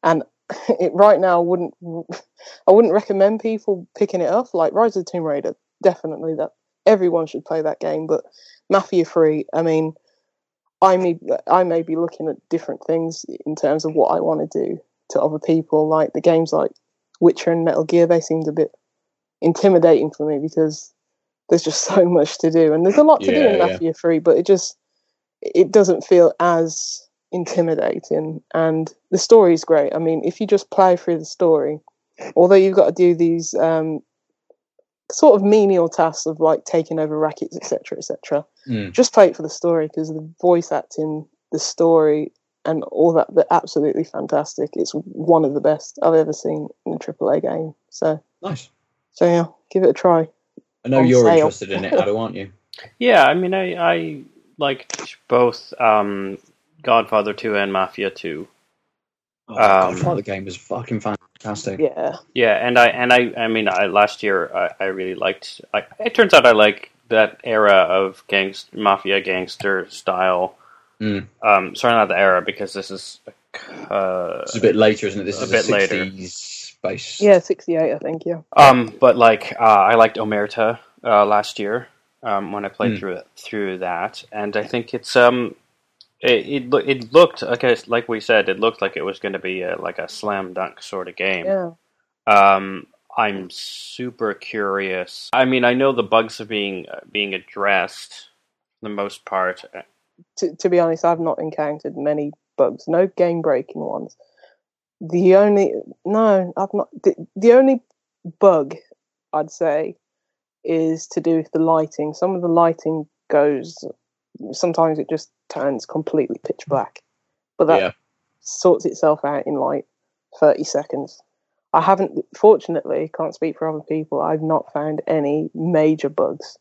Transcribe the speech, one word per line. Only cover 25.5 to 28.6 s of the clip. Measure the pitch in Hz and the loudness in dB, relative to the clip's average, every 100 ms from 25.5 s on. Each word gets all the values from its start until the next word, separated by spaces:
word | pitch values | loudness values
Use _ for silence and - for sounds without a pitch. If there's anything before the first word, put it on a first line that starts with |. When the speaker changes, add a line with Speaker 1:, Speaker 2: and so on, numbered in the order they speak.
| - 185 | 2 4
Speaker 1:
doesn't | 202 190 180 | 4 4 2
feel | - 180 165 - | 2 6 6 4
as | 175 170 165 156 - - _ _ _ | 0 2 -2 -6 -12 -14 _ _ _
intimidating, | 185 170 - 165 151 - - - 156 156 160 _ | -8 -6 -2 0 0 -2 -4 -4 -6 -4 -10 _
and | 160 | -2